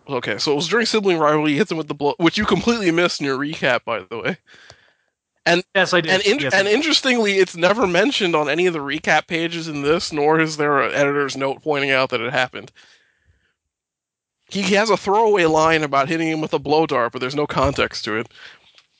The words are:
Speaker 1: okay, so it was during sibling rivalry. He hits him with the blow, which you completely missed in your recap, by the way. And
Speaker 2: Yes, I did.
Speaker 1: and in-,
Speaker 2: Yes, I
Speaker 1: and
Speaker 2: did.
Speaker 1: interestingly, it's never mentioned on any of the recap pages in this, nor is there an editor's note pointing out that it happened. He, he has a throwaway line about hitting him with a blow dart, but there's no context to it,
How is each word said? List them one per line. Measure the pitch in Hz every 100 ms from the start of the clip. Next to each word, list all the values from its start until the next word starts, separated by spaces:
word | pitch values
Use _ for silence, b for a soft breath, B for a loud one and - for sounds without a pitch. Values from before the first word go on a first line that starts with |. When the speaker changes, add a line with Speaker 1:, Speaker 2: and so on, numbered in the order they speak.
| -
Speaker 1:
okay, | 127 120 101
so | -
it |
was | 147 165
during | 214 220
sibling | 226 196 170
rivalry. | 151 151 151
He | 143
hits | -
him | 165
with | 151
the |
blow, | 147 143 -
which | 170 -
you | 208
completely | 180 233 233 185
missed | 165 175 -
in | 143
your | 131
recap, | 147 160 143 120
by | - 113
the | 92 113
way. | 107 165 b b b b b b b _ _ _
And | - 175 -
Speaker 2:
Yes, | 202 180
I | 180
did. | 160
Speaker 1:
and | 190
in-, | 208 269
Speaker 2:
Yes, | 135
I | 190
Speaker 1:
and | 196
Speaker 2:
did. |
Speaker 1:
interestingly, | 220 311 277 262 247 208
it's | 196 180 170
never | 175 214 196
mentioned | 170 294 - 185 160
on | 147
any | 151 185
of |
the | 160
recap | 139 151 202 156 -
pages | 165 165 170 160
in | 147
this, | 143 170 -
nor | 151 147 160
is | 160 156
there | 147 143
an | 120
editor's | 131 143 143 139 131
note | 139 131
pointing | 156 143 139
out | 131 131
that | 123
it | 117
happened. | 135 127 - 98 b b b b b b b b b _ _ _ _ _ _ _ _ _
He, | 190
he | 185
has | 202 220
a | 190
throwaway | - 202 226 202 165
line | 156 160 160
about | 147 139 135
hitting | 165 160
him | 160
with | 156
a | 156
blow | 143 151 156
dart, | 135 117
but | 127
there's | 127
no | 143 147
context | - 135 135 113 -
to | - 107
it, | 123 B B B B B _